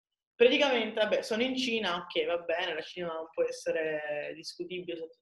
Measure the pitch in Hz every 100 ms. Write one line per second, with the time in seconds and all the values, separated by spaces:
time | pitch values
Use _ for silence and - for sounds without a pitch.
0 | _ _ _ - 240 277 285 240 214 214
1 | 208 180 - 220 254 262 254 226 196 175
2 | - 175 156 170 170 165 185 156 165 180
3 | 170 160 165 - 165 165 175 165 156 151
4 | 151 147 147 151 160 - 175 180 175 165
5 | 160 -